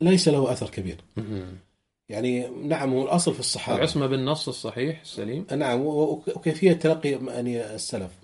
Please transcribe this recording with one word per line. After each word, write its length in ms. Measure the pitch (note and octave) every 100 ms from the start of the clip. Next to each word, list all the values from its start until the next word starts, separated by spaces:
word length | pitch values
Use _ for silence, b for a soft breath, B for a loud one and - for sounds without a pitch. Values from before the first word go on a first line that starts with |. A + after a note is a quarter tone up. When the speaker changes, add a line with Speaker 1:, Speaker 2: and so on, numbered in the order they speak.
Speaker 1:
ليس 280 | E3+ F#3+ E3
له 240 | C#3+ C3
أثر 180 | A#2+ G#2
كبير. 260 | - F2+ E2 - G#2+
Speaker 2:
مهم. 400 | G#2+ G2+ F#2 F#2 - _ _ _ -
Speaker 1:
يعني 400 | G#2+ B2+ B2 B2
نعم، 440 | - D3 D#3 C3+
هو 100 | C3
الأصل 320 | C3+ F3 E3+
في 60 | B2+
الصحابة. 380 | - D#3 - -
Speaker 2:
العصمة 280 | D#3 D3 C3+
بالنص 420 | C3+ C3 D3+ -
الصحيح 520 | - A2+ A#2+ C#3+ D#3+
السليم. 460 | - - G#2+ C#3+ G3+ C#3+
Speaker 1:
نعم، 240 | C3+ A#2+
و-، 100 | D3
و-، 320 | D3 D3+ D3+ - -
وكيفية 360 | E3 D#3 F#3+
تلقي 420 | D#3+ D#3+ D#3 C#3+
م-، 140 | B2+ C3
يعني 460 | B2+ A#2+ A#2 G#2+
السلف. 360 | A2 - A2 F#2 -